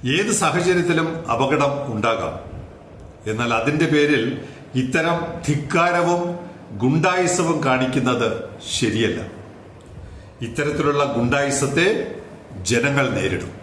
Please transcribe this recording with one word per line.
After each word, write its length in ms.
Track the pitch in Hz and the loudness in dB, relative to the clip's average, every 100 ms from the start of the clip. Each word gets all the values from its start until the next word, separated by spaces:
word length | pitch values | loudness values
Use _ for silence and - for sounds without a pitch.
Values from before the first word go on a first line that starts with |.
| 123 | 0
"ഏത് 260 | 151 208 | 0 0
സാഹചര്യത്തിലും 960 | 208 165 170 170 175 170 160 160 160 - | 0 2 2 2 2 2 2 0 -4 -2
അപകടം 600 | 117 135 151 143 139 131 | 0 2 4 2 0 -4
ഉണ്ടാകാം, 600 | 110 113 113 90 - - - - - - - - - 107 | -2 0 0 -2 -6 -12 -14 -14 -18 -20 -20 -20 -12 -6
എന്നാൽ 240 | 110 120 | -2 0
അതിൻ്റെ 320 | 113 120 151 165 | 0 0 2 4
പേരിൽ 520 | 151 147 143 113 - - - - | 4 4 4 2 -4 -10 -16 -6
ഇത്തരം 520 | 127 127 165 160 165 165 - - | -2 0 2 2 0 -2 -6 -2
ധിക്കാരവും 880 | 147 147 175 175 175 175 175 175 175 - - - 104 | -2 0 2 4 4 2 2 0 -4 -10 -16 -14 -2
ഗുണ്ടായിസവും 840 | 120 156 185 185 180 - 165 156 | 2 4 4 2 2 2 2 2
കാണിക്കുന്നത് 800 | 139 127 131 135 120 117 117 - - - - | 2 2 2 0 0 2 0 -2 -8 -12 -6
ശരിയല്ല. 500 | - 113 104 110 110 101 - - - - - - - - - - - | -2 0 2 0 -2 -6 -12 -18 -18 -20 -20 -18 -16 -16 -16 -20 -10
ഇത്തരത്തിലുള്ള 640 | 117 - 147 143 143 143 | -8 -2 -2 0 2 2
ഗുണ്ടായിസത്തെ 1080 | 139 117 120 139 139 135 135 143 180 214 - - - - - - | 2 2 2 2 2 0 0 2 2 2 -2 -8 -14 -18 -16 -8
ജനങ്ങൾ 480 | 95 117 135 139 127 | 0 2 2 2 2
നേരിടും." 400 | 101 95 87 - - | 0 0 -2 -6 -12